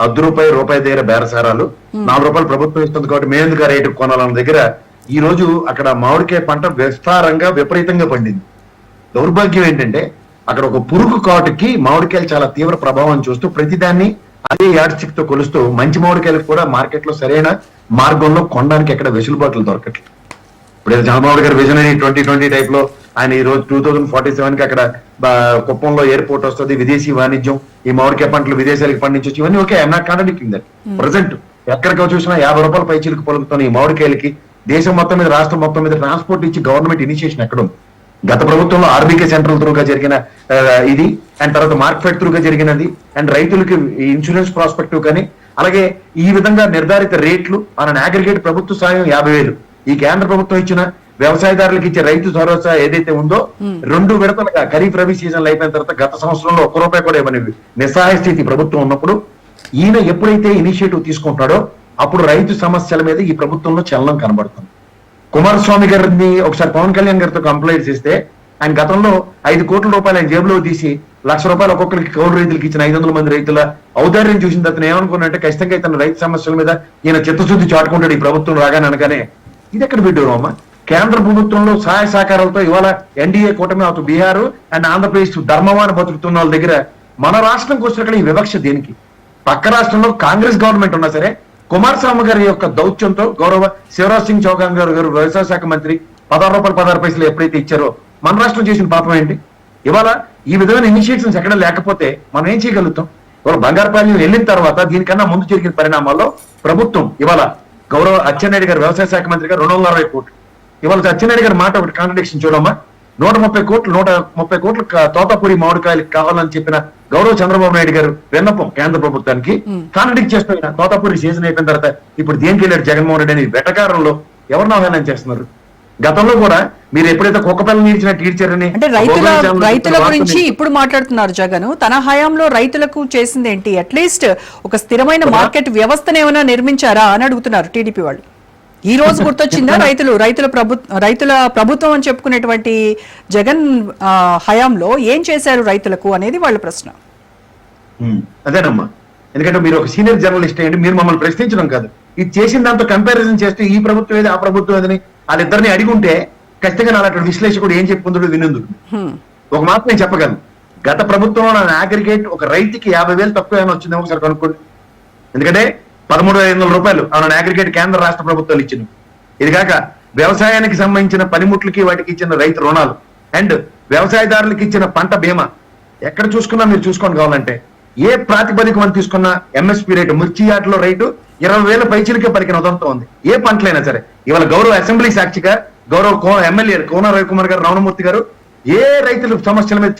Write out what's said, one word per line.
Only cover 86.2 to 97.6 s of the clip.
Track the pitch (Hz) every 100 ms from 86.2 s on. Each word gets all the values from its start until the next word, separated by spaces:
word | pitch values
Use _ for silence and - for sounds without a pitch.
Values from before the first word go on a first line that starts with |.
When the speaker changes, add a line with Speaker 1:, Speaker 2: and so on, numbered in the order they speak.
| 175 170
Speaker 1:
వాళ్ళ | 165
దగ్గర | 156 160 147 - - _ -
మన | 147 214
రాష్ట్రంకి | 220 240 - 269
వచ్చినక్కడ | 233 220 220
ఈ | 220
వివక్ష | 151 175 214 185
దేనికి? | 139 139 143 - _ _ _ _ -
పక్క | 143 214
రాష్ట్రంలో | 233 - 214 226
కాంగ్రెస్ | 220 147 196 240 202
గవర్నమెంట్ | 220 202 190
ఉన్నా | 165 156
సరే | 156 190 - _ _ -
కుమారస్వామి | 175 254 269 254 240
గారి | 220 214
యొక్క | 202 180 123
దౌత్యంతో | 120 185 190 196 190 - -
గౌరవ | 165 190 196 - - -
శివరాజ్ | 196 220 208
సింగ్ | 208 185
చౌహాన్ | 185 180 175
గారు, | 170
గారు | 160 160
వ్యవసాయ | 147 156 190
శాఖ | 180 175
మంత్రి | 165 156 156 165 - - -
పదహారు | 156 190
రూపాయలు | 202 196 175
పదహారు | 175 175
పైసలు | 170 165
ఎప్పుడైతే | 156 156 165
ఇచ్చారో | 156